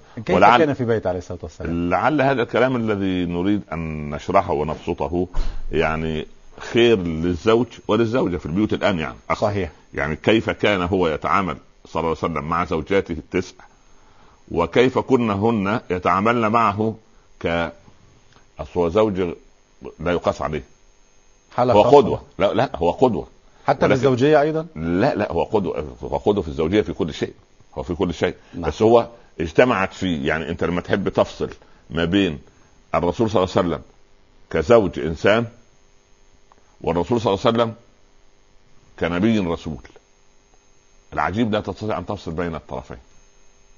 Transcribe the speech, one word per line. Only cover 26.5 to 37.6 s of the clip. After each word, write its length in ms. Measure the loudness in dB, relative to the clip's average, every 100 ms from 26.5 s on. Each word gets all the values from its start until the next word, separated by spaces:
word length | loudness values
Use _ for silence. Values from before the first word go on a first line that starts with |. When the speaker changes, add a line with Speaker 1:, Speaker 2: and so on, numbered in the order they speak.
| -2 0 2
Speaker 2:
في 120 | 0
كل 200 | -2 -4
شيء، 200 | -4 -8 -10 _ _ -16 -10
هو 80 |
في 120 | -6 -2
كل 180 | -2
شيء. 220 | -2 -4 -4 -14
Speaker 1:
نعم. 160 | -10 -6
Speaker 2:
بس 120 | 2
هو 260 | 6 6 4 -8 -14 -8
اجتمعت 540 | -6 -2 0 0 -2
فيه، 340 | -2 -2 -2 -2
يعني 220 | -4 -4
أنت 140 | -4
لما 180 | -4 -4
تحب 280 | -4 -4 -2
تفصل 400 | 0 -2 -2 -8 -10 -20 -20 -8
ما 160 | -2 2
بين 340 | 2 2 -2 -12 _ _ _ _ -2
الرسول 340 | 0 0 0
صلى 140 | 2
الله 100 | 2 0
عليه 100 | 0
وسلم 140 | -4 -10 -20 -20 -20 _ _ -6
كزوج 500 | -2 4 4 4 -2
إنسان، 460 | -6 0 2 2 0 -10 -20 _ _ _ _ _ _ _ _ _ _ -8
والرسول 400 | -2 -2 0 0
صلى 120 | 0
الله 80 | 0 2
عليه 120 |
وسلم 160 | 2